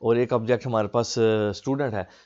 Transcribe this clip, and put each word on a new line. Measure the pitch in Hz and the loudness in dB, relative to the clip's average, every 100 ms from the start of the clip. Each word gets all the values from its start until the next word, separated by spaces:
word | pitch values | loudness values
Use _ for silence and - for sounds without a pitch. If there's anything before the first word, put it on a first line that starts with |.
और | 113 117 | 0 2
एक | 120 | 2
ऑब्जेक्ट | 123 113 120 131 | 0 0 -2 0
हमारे | 113 101 | -2 0
पास, | 120 117 - | 0 -2 2
अ, | 113 110 104 | 2 2 0
स्टूडेंट | 98 - 139 139 | -4 -4 -4 -4
है, | 104 90 - | -6 -8 -14